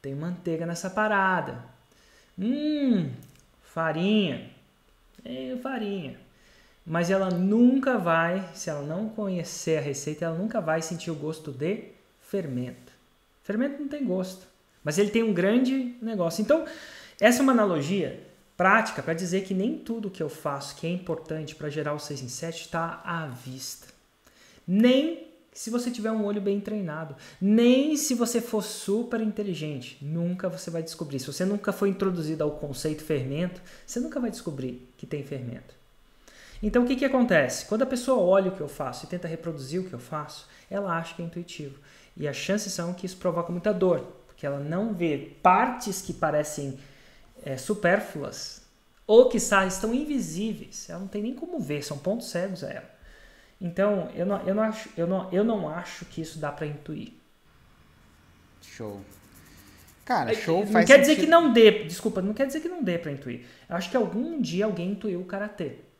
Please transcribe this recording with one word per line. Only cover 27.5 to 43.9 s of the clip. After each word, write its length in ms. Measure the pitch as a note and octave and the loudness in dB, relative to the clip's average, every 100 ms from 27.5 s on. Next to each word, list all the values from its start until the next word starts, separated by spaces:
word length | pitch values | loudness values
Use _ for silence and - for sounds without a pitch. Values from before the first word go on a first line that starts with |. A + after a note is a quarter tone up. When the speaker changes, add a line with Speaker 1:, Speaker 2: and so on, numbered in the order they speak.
| A3 A#3+ C4 D4+ D4 | 6 8 8 6 2
Speaker 1:
se 160 | - | 0
você 280 | A#3+ A#3 A#3 | 0 2 0
for 200 | A3 G#3+ | 0 -2
super 580 | - - - G#3 A#3+ A3+ | -2 -8 -2 -2 0 -2
inteligente, 760 | A3 G#3 G3+ D#3+ D3+ C#3 - - | -2 -2 -4 -4 -4 -6 -10 -12
nunca 460 | C#3+ E3 E3+ F3+ F#3 | -6 -2 -2 -2 -4
você 200 | F3 - | -6 -8
vai 140 | E3 | -6
descobrir. 380 | E3 - D3+ C#3 | -8 -8 -6 -6
Se 80 | B2+ | -6
você 160 | C#3 | -2
nunca 280 | F#3 G3+ G3+ | -2 0 -2
foi 160 | F#3 G3+ | 0 0
introduzido 520 | F#3 F#3+ F3 D#3 D#3 | 2 0 0 -4 -2
ao 80 | D3+ | -2
conceito 520 | D3 D3 C3+ D#3 D3+ | -2 -8 -4 -4 -4
fermento, 580 | - D3 B2+ C#3+ F3+ F3+ - - - | -2 -2 -2 -2 -4 -6 -18 -20 -8
você 140 | A#3+ | -6
nunca 180 | D#4+ C#4 | -4 -2
vai 120 | A#3+ | -4
descobrir 540 | - - C#3 C3 B2 - - | -4 -8 -6 -8 -8 -16 -18
que 80 | - | -8
tem 160 | D3 | -8
fermento. 500 | C3+ C3+ A#2+ A#2+ - - _ _ _ _ - - - - | -6 -8 -8 -12 -16 -20 _ _ _ _ -20 -20 -20 -6
Então, 220 | G#3 B3 | 2 4
o 40 | B3 | 4
que 100 | C4 | 2
que 80 | |
acontece? 640 | C#4 C4+ A#3+ E3 B2+ - - | 2 4 6 6 4 -2 -4
Quando 160 | A3 | 0
a 40 | C4 | 0
pessoa 340 | B3 - B3 | 0 2 4
olha 300 | F3+ F#3+ F#3 | 6 6 4
o 60 | F#3 | -2
que 40 | |
eu 80 | C#3+ | -8
faço 360 | - C3+ B2 | -6 -8 -8
e 40 | - | -10
tenta 200 | F3+ E3+ | -8 -6
reproduzir 520 | E3 E3+ D3+ C3 E3+ | -8 -8 -8 -6 -6
o 40 | |
que 80 | F#3 | -6
eu 60 | B2+ | -10
faço, 500 | - D#3 C#3+ - - - - | -10 -10 -8 -14 -20 -20 -8
ela 260 | G3 G3 E3 | -6 -2 -4
acha 180 | E3 | -4
que 80 | - | -10
é 20 | |
intuitivo. 540 | E3+ F3 F3 - C#3+ C3+ - - - - | -10 -10 -12 -12 -14 -14 -20 -20 -20 -8
E 100 | C#3+ | -6
as 100 | C3+ | -6
chances 360 | - G3+ G3 | -2 -2 -2
são 200 | - E3+ | -6 -6
que 120 | F3+ F#3 | -6 -10
isso 120 | - | -4
provoca 340 | F#3 E3+ E3+ | -2 -2 -2
muita 200 | F3 G#3+ | -2 0
dor, 280 | F#3+ F#3 | 2 4